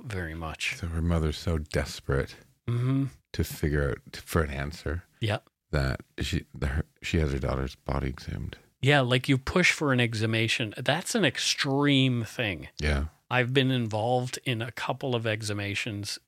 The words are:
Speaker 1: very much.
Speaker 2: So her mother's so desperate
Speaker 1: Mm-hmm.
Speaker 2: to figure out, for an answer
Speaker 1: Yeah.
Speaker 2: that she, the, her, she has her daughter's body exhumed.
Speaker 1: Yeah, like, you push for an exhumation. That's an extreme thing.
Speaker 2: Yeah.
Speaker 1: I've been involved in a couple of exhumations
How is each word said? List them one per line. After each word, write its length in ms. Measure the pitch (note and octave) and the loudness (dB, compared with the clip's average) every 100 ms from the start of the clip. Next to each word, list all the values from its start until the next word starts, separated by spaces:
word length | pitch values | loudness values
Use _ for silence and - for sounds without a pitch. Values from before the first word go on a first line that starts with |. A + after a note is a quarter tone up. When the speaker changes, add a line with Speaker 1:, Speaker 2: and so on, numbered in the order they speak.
Speaker 1:
very 320 | D3 G2 E2 | -10 -6 -6
much. 440 | D#2+ D#2+ D#2 - - | -6 -8 -6 -6 -6
Speaker 2:
So 80 | E2+ | -4
her 160 | E2 | 0
mother's 340 | E2+ E2+ D#2 D2+ | 2 2 2 0
so 220 | - E2 | -2 -2
desperate 760 | D2 - D2 - - C2+ B1+ - - _ - | 0 -2 -2 -6 -2 0 0 -6 -20 _ -4
Speaker 1:
Mm-hmm. 400 | A#2+ B2+ C3+ C#3 - _ | -2 0 0 -2 -6 _
Speaker 2:
to 100 | - | -4
figure 460 | F2 - D#2+ D2 C#2+ | -4 -2 0 2 0
out, 260 | - - - | -2 -8 -16
for 240 | - - | -2 0
an 100 | D2+ | 0
answer 520 | C#2 C#2+ D2 - D#2 - _ | -2 -6 -6 -6 -6 -8 _
Speaker 1:
Yeah. 180 | A2 G#2 - _ _ | -4 -4 -6 _ _
Speaker 2:
that 280 | D2+ C2+ - - - | 0 2 -2 -6 -6
she, 260 | - D#2+ - - | -2 -2 -4 -4
the, 100 | C#2+ | -2
her, 160 | C#2+ - _ | 0 -4 _
she 160 | - F2 | 0 2
has 140 | D#2 | 2
her 60 | C2+ | 2
daughter's 360 | B1+ C2 C2+ | 0 -2 -4
body 340 | - - C#2 C#2 | -6 -4 -2 -2
exhumed. 480 | - - - - - - _ | -4 -8 -8 -8 -10 -18 _
Speaker 1:
Yeah, 200 | B2+ D3 | 4 4
like, 280 | B2 B2+ B2+ | 4 2 4
you 80 | C3+ | 0
push 360 | - F#3 F3 | 2 2 2
for 200 | - D3+ | 2 2
an 80 | B2+ | 4
exhumation. 720 | A#2+ A2 A2+ A2+ A2+ - A2 - | 2 2 0 2 2 0 -2 -2
That's 360 | B2 D3+ - | 0 0 0
an 120 | A#3+ D3+ | 2 2
extreme 960 | - - - C#3 C3+ C#3+ C#3 C3 B2 | 2 -2 0 0 2 6 6 6 2
thing. 440 | A2 - A2+ E2+ C2 - | -2 -2 -2 -4 -8 -4
Speaker 2:
Yeah. 260 | D2 C#2+ D2+ - _ | 0 0 0 -6 _
Speaker 1:
I've 260 | B2 B2 | 0 2
been 160 | C3+ C3 | 4 2
involved 680 | C3 A#2 G#2+ A2+ B2+ B2 - | 2 0 0 0 0 0 -4
in 160 | - A#2+ | -4 -4
a 100 | A#2+ | -4
couple 440 | - - C3+ C#3 A#2+ | -6 -6 -4 -2 0
of 80 | |
exhumations 960 | A2+ G#2+ G#2+ G#2 G2+ G2+ - G2+ G2+ - | 0 -2 -2 -4 -4 -4 -4 -6 -6 -8